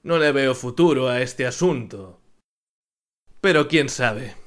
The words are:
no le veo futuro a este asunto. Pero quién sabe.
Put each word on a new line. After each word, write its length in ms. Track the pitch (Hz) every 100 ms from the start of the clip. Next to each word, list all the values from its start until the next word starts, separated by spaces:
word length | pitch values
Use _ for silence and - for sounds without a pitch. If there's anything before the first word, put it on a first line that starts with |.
no 160 | - 165
le 120 | 151
veo 220 | 139 135
futuro 540 | 127 123 123 170 135 127
a 120 | 123
este 260 | 123 - 127
asunto. 720 | - 180 139 101 101 92 90 _ _ _ _ _ _ _ _ _ _ _ -
Pero 260 | 196 156 147
quién 220 | 156 135
sabe. 480 | - 123 104 - -